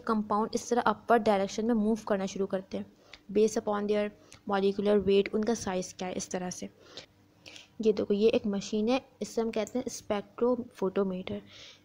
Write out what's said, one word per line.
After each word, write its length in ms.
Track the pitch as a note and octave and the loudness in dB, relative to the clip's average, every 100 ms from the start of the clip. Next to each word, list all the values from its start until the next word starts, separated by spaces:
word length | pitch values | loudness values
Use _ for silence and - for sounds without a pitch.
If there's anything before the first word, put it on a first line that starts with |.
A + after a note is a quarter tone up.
| A#3+ | 0
कंपाउंड 420 | A3 G#3+ G#3+ A3 A#3+ | -2 0 -2 0 -4
इस 140 | - | -2
तरह 120 | A#3+ | 0
अपवर्ड 400 | - G#3+ - A#3 | 0 0 4 4
डायरेक्शन 420 | G#3+ G3 G3 - A3+ | 4 2 0 -2 0
में 80 | A3+ | 2
मूव 240 | G#3 A3 - | 2 0 -2
करना 180 | G3+ F#3+ | -2 -2
शुरू 180 | F#3+ F#3+ | -4 -4
करते 300 | F#3+ F#3+ G3 | -4 -6 -10
हैं 80 | G#3 _ _ - - | -12 _ _ -20 -2
based 240 | G3+ G#3+ A3+ | 2 2 2
upon 300 | G#3+ G#3 G#3 | -2 -2 0
their 220 | G#3 G#3 - - - - | 0 -2 -6 -20 -12 -2
molecular 460 | G3 G3 G3+ G3+ G#3 | 2 2 2 4 4
weight, 320 | F#3+ G3 G3 | 6 4 4
उनका 200 | G#3+ G#3+ A3+ | 0 0 -2
साइज़ 380 | G3+ F#3 F3+ - | -2 -2 -4 -8
क्या 100 | F#3 | -8
है, 60 | |
इस 160 | G3 - | -6 -6
तरह 180 | F#3+ F3+ | -6 -6
से। 200 | - F#3+ - - - - _ _ _ - - - - | -8 -12 -16 -20 -20 -20 _ _ _ -20 -20 -18 -2
ये 100 | A3 | 2
देखो, 200 | G3+ G3+ | 2 2
ये 140 | G3+ A3 | 4 4
एक 160 | - G#3+ | 4 0
मशीन 420 | G3 - G#3+ G#3+ | -4 -4 -2 0
है, 100 | C4 - - | 0 -4 -12
इससे 200 | G#3 - | -8 -4
हम 80 | A3+ | -2
कहते 280 | A3 G#3 B3 | -4 -4 -6
हैं 100 | B3 | -6
स्पेक्ट्रोफोटोमीटर। 1500 | - - G#3 - - A#3+ A#3+ A#3+ - F#3+ G3 G3 F#3 F#3+ G#3 - - - - | -8 -6 -6 -6 -2 0 0 -4 -4 -2 0 -2 -4 -8 -10 -12 -20 -20 -16